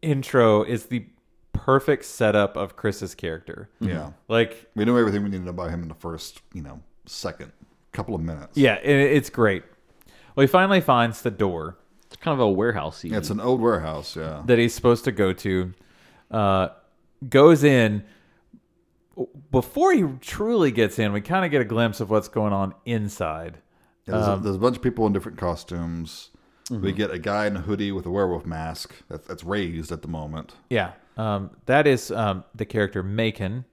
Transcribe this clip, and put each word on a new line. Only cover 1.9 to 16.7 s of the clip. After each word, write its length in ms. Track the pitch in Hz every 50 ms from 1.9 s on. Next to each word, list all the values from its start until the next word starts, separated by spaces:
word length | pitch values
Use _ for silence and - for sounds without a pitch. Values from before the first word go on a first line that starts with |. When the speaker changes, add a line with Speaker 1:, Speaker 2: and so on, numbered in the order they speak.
| 147 - -
Speaker 1:
setup 500 | - - - 120 110 104 104 101 98 -
of 200 | - 98 95 -
Chris's 400 | - - 110 98 - - 90 -
character. 540 | - - 85 80 80 - - 82 - 95 - _ _
Speaker 2:
Yeah. 320 | 113 98 87 80 76 73 76 _ _ _
Speaker 1:
Like, 420 | 110 113 113 110 - - - _ _
Speaker 2:
We 100 | 107 104
knew 120 | 113 123 123
everything 240 | 117 107 98 104 101
we 60 | 101
needed 180 | 98 92 90 90
about 240 | 85 90 90 82
him 100 | 82 85
in 60 | 87 80
the 60 | 78
first, 460 | _ - 85 82 80 - - - - _ _ _
you 80 | 92
know, 180 | 78 69 65 76 - _ _ _ _ -
second, 440 | - - - 95 80 - 67 - - _ - _ _ _ _ _ -
couple 200 | - 101 - 110
of 80 | 90
minutes. 340 | 80 82 80 73 71 - -
Speaker 1:
Yeah, 200 | 143 139 123 104
and 260 | 95 - 139 143 139
it, 100 | 139 143 143
it's 180 | 147 131 -
great. 320 | - - 117 107 98 90 - - _ _ _ _ _ _ _ _ _ _ _ - -
Well, 80 | - 135
he 40 | 131
finally 320 | - 185 190 196 196 185
finds 440 | - - 131 120 117 117 110 - -
the 80 | 123
door 460 | 104 90 107 98 90 82 78 80 92 _ _ _ _ _ _
Speaker 3:
It's 100 | _ - -
kind 160 | - 165 151
of 60 | 135
a 100 | 123 107
warehouse-y. 600 | 98 92 104 120 113 95 71 80 - - - -
Speaker 2:
Yeah, 80 | 110 107
it's 140 | 80 76
an 80 | 107 107
old 200 | 104 123 127 127
warehouse, 560 | 113 117 110 90 78 80 78 73 73 - -
yeah. 280 | 82 80 80 78 73 73
Speaker 1:
that 140 | 120 123 117
he's 160 | 117 117 -
supposed 280 | - - 123 120 117 -
to 60 | -
go 220 | 107 95 104 95 92
to. 400 | - - 101 95 92 90 90 90 _ _ _ _ _ _ _ _ _ _ _
Uh, 380 | - 110 104 98 95 95 92 -